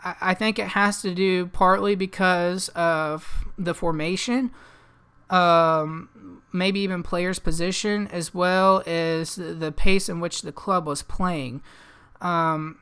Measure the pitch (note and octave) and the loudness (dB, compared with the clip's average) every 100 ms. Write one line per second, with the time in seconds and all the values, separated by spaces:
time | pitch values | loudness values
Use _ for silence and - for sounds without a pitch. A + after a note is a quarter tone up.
0 | F3+ E3 F#3 F3+ A3 G#3+ G3 G3+ G3+ G3+ | -10 -4 -2 0 0 -2 -2 0 0 0
1 | G3 F3+ F#3+ F#3 F3+ - F3+ G3 G3+ G3 | -4 0 0 0 -2 2 4 4 2 0
2 | F#3+ - F#3 F3+ F3 F#3 - - E3+ D#3 | -2 0 2 2 0 -2 -6 -2 0 0
3 | D#3 D#3 - - - - F3 - F3 D#3 | -2 -4 -4 -4 -4 -4 -4 -2 -2 -2
4 | D#3+ F#3 - B3 B3 - - - - _ | -2 -2 -2 -2 -2 -6 -20 -20 -20 _
5 | _ _ - F3+ F3 E3 E3 D#3+ D#3 D#3+ | _ _ 0 4 6 6 6 2 0 -6
6 | - - F#3+ F3+ - F3+ F#3+ G3 G3 F3+ | -14 -20 -20 -20 -6 -2 0 0 -2 -4
7 | F3 F3 F3+ F#3 F3 D#3+ F3 F#3 G#3 G#3 | -4 -2 -2 0 0 0 0 0 -2 -2
8 | G3+ F3 D#3+ F3 F3+ F#3 F#3+ F#3+ E3 E3 | -4 -6 -6 -2 2 4 4 4 2 -2
9 | E3 E3 D#3+ - E3 E3 D#3 - F#3+ F#3+ | 0 -2 -4 -8 -8 -6 -4 4 6 6
10 | - E3+ E3+ - - - - F#3 D3+ C#3+ | 2 -4 -4 -6 -10 -8 -2 0 0 -6
11 | - - F3+ E3 C3 C3 - - - - | -4 -2 0 -2 -6 -10 -14 -20 -20 -20
12 | - - F3 E3+ E3 D#3 D#3 D3+ | -20 -8 -2 0 0 0 -4 -12